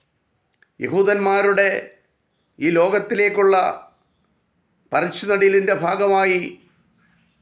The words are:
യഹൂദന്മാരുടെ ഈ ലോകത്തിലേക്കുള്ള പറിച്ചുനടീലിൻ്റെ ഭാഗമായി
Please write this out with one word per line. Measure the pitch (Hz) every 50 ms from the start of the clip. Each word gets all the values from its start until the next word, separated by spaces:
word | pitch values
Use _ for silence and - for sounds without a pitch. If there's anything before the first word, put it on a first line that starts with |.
| _ _ _ _ _ _ _ _ _ _ _ _ _ _ _ -
യഹൂദന്മാരുടെ | 123 - 160 190 196 196 202 202 196 196 196 202 196 202 196 196 196 196 196 - - - - _ _ _ _ _ _ _ _ _ _ _ _ -
ഈ | 139 165
ലോകത്തിലേക്കുള്ള | 170 170 170 190 202 202 202 - 240 196 208 202 202 202 202 196 190 185 180 175 - - - - _ _ _ _ _ _ _ _ _ _ _ _ _ _ _ _ _ _ _ -
പറിച്ചുനടീലിൻ്റെ | 127 143 170 175 - - 202 202 202 196 196 196 196 196 196 202 196
ഭാഗമായി | 147 165 170 190 196 202 196 196 196 190 190 185 180 175 - - - _ _ _ _ _ _ _ _ _ _ _ _ _ _ _ _